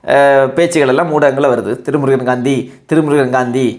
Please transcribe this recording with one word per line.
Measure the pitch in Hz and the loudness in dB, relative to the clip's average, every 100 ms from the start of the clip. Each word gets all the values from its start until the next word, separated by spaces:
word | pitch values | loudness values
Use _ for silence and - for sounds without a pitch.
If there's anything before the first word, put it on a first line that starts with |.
| - | 0
அஹ், | 139 139 135 135 | 2 4 4 2
பேச்சுகள் | 147 170 165 135 | 0 0 0 2
எல்லாம் | 135 170 | 0 0
ஊடகங்கள்ல | 151 147 131 143 | 2 2 2 0
வருது. | 120 101 123 | 0 -4 -6
"திருமுருகன் | - 143 135 131 | -4 -2 0 0
காந்தி, | 127 123 123 131 - - _ | 0 -2 -2 -2 -6 -14 _
திருமுருகன் | 156 151 147 127 | 0 2 0 0
காந்தி | 127 123 123 123 | 0 -2 -2 -2